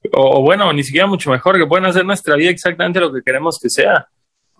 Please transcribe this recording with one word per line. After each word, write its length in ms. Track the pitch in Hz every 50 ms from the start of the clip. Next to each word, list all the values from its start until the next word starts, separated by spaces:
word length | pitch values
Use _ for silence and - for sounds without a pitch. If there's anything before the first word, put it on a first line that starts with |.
| - -
O, 280 | - 135 135 135 131 139
o 20 |
bueno, 320 | 135 147 180 202 208 175 156
ni 80 | 143
siquiera 240 | 139 131 135 160 190
mucho 240 | 202 196 180 - 151
mejor, 300 | 131 123 - 180 190 185
que 80 | 160 147
pueden 180 | 160 180 185
hacer 180 | 190 175 185 185
nuestra 320 | 185 202 196 - - 147
vida 140 | 143 160 180
exactamente 500 | 175 180 - 180 165 165 175 180 175 180
lo 140 | 175 160 135
que 80 | 131
queremos 380 | 123 131 131 135 151 165 160 -
que 80 | - 120
sea. 380 | - - 135 - 185 - - _ _ _ _ _ _ _ _ _ _ _